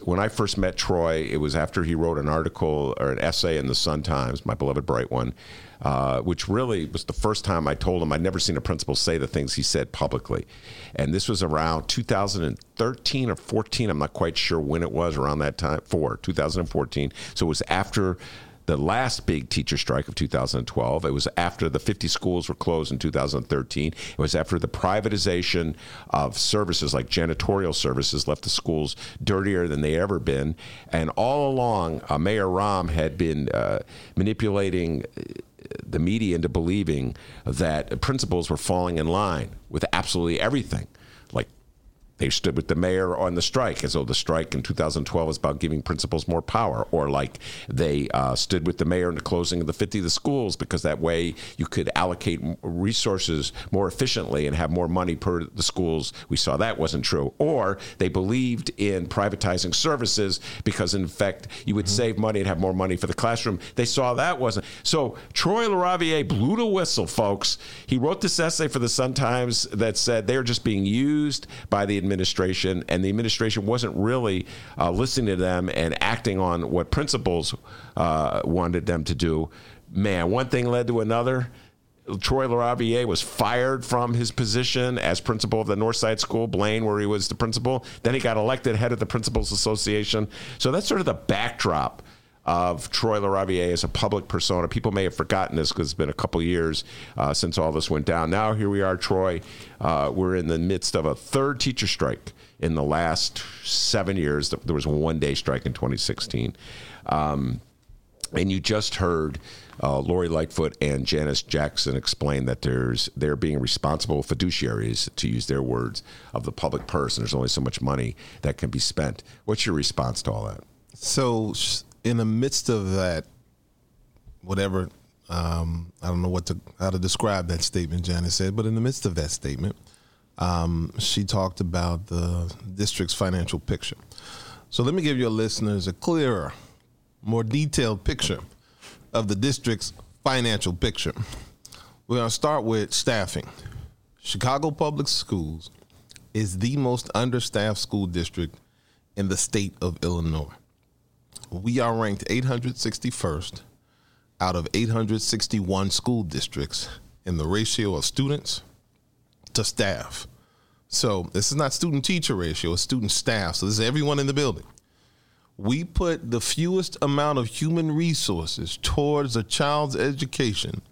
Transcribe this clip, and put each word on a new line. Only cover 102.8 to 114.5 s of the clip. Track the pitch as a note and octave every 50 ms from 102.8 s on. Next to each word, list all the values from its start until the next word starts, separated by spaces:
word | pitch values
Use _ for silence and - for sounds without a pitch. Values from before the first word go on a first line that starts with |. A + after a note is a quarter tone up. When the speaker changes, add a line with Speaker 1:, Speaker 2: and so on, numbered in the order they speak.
Speaker 1:
last | C#2+ D2 D2+ E2 E2+ D#2+ D#2+ D#2+ - - - - - - - - -
seven | - - - - - - G#2 F#2 F#2+ G2 F#2
years. | D2+ D2 D2 D2 D2 -
Th-, | - -
there | - - D#2+
was | C#2+ C2+
a | D2+
one-day | D2 D2 D#2 E2 D#2+ D2+ C#2+ C#2+ C#2
strike | - - C#2+ C2 B1+ -
in | C2
twenty | A#1+ - A#1+ C2 B1+
sixteen. | - - - - - - - - A#1 A#1 A#1+ - - - - - - - - - - -
Um, | - - D2+ D2+ D2+ D2 C#2 C2+ B1 A#1+ A#1 - - _ _ _ - - - _ _ _ - - - -
and | - F#2 G2
you | F#2+ F#2
just | - - G#2+ G#2+ G#2+ - -
heard, | - F#2 F2 E2+ D#2+ D#2+ D2+ C2+ - - - - - - - - -
uh, | B1 C#2+ C#2 C2+
Lori | C2+ - F2 F#2 F2 E2
Lightfoot | E2 D#2+ D#2+ - - - D#2+ D2 - -
and | - D2 C#2 C2+ C2
Janice | - D#2 D2+ D2+ D2 C#2 -
Jackson | - - D2+ D2 D2 D2 - - - C#2+ C2
explain | C2+ - - - - D2 D2 C#2+ C2+ B1+
that | B1+ A#1+ -
there's, | - C2 B1 B1+ B1 B1 A#1+ A#1+ - - -
they're | C2+ D2 D2 C#2+
being | C2 - D#2 D2 C2+
responsible | B1 B1 - - - C#2+ D#2+ D2+ - - D2+ C#2+
fiduciaries, | - - C#2 B1 F#2 F2+